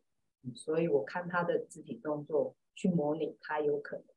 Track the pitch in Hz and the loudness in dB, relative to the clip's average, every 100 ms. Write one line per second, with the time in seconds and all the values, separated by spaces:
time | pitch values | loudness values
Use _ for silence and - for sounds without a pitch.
0 | _ _ _ _ 127 - - 160 170 143 | _ _ _ _ -12 -10 -2 0 4 2
1 | - 180 175 180 170 - - 160 156 - | 2 -4 -2 0 2 0 -2 -12 -12 -8
2 | 151 147 147 151 - - _ - 190 170 | -4 -4 0 2 0 -4 _ 0 2 4
3 | 147 160 151 - - 151 147 143 - - | 2 0 -2 -4 -4 0 2 0 -2 -10
4 | - | -12